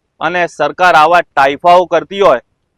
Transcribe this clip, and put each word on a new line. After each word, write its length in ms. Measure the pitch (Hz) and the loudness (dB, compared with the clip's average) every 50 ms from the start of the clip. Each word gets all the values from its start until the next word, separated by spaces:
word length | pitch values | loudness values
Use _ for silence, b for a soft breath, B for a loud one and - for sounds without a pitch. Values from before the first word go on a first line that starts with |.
| _ _ _ _ | _ _ _ _
અને 260 | 151 160 175 180 175 | -8 -6 -4 -4 -6
સરકાર 480 | 160 - - 151 147 147 - 180 180 165 | -6 -4 -6 -6 -6 -2 0 0 2 4
આવા 260 | 156 151 160 175 175 | 2 2 2 2 0
ટાઇફાઓ 640 | 160 - _ 143 139 139 143 135 - 175 175 185 180 | -2 -2 _ -2 0 0 -2 -2 0 2 2 2 2
કરતી 340 | 165 170 160 156 - 190 196 | 0 -4 -4 -4 -6 -6 -2
હોય, 220 | 196 170 135 117 - _ _ _ _ _ _ | 0 0 0 -2 -4 _ _ _ _ _ _